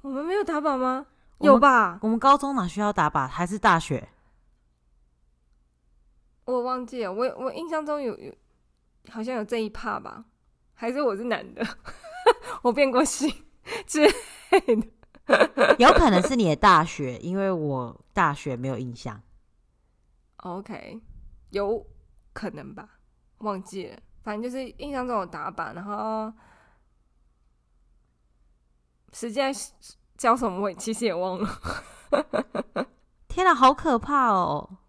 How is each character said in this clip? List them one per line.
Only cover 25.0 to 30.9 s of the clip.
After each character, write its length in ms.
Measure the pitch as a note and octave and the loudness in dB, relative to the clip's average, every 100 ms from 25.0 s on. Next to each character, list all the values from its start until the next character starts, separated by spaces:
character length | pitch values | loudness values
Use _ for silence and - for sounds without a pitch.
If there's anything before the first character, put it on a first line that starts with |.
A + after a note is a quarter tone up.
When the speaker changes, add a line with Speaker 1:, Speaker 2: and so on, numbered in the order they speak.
| B3 | -4
Speaker 1:
中 120 | A3+ | -4
有 60 | F3+ | -6
打 240 | E3+ D3 | -10 -10
靶， 240 | - E3 | -8 -10
然 120 | - G3+ | -10 -10
后 480 | G#3 G#3+ A3 A3 A3 _ _ _ _ _ _ _ _ _ _ _ _ _ _ _ _ _ _ _ _ _ _ _ _ _ _ _ | -8 -6 -6 -8 -12 _ _ _ _ _ _ _ _ _ _ _ _ _ _ _ _ _ _ _ _ _ _ _ _ _ _ _
时 180 | - A#3 | -12 -8
间 220 | A3 C4+ C#4 - _ - - _ _ | -4 -4 -4 -12 _ -20 -20 _ _
教 180 | B3 A#3 | 0 2
什 160 | A#3 | 0
么 80 | F#3 | -2
我 140 | G3+ | -6
其 180 | F3+ - | -6 -8